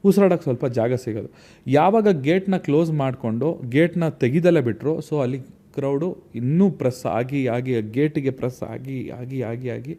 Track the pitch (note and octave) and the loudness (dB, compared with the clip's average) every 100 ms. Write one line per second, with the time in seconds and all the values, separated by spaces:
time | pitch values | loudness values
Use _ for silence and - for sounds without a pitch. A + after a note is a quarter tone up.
0 | G3 G3 G3 F3 C#3+ B2 C#3+ A#2+ A#2 B2+ | 2 6 6 4 0 -2 -2 0 0 0
1 | A#2+ G#2+ - - - - - C3+ F3 A3+ | -4 -8 -8 -14 -20 -14 0 4 4 4
2 | G#3 E3 C3+ F#3 F#3+ F#3 E3 C#3+ E3+ D3+ | 4 2 2 0 2 -2 2 2 2 0
3 | C3+ C3 A2+ A2+ D3 - B2 C3 E3+ E3+ | -2 -2 -4 -2 -2 -4 -2 2 2 2
4 | E3 - B2 D#3 F3 E3+ A#2+ G2+ C3+ D#3+ | -2 0 0 4 4 4 2 -2 -2 -4
5 | - D3+ B2+ C3 - - _ - C#3 C#3 | -2 -2 -2 -4 -10 -20 _ -6 -2 0
6 | F3 - - A#2 B2 E3 G3 - B2+ B2 | -2 -6 -12 -6 0 4 2 2 -2 -2
7 | A2 G#2 B2+ C#3+ B2+ A#2+ B2+ A#2+ G#2+ A#2 | -2 -2 -2 -2 -2 -2 0 -2 -2 0
8 | D3+ D3+ C3+ C3 B2+ B2+ - A2+ C3 C3 | 0 0 -4 -2 -6 -6 -10 -10 -10 -8
9 | - A#2+ B2 C3 A2 A#2+ B2+ A#2 B2+ | -8 -10 -10 -6 -6 -6 -6 -8 -10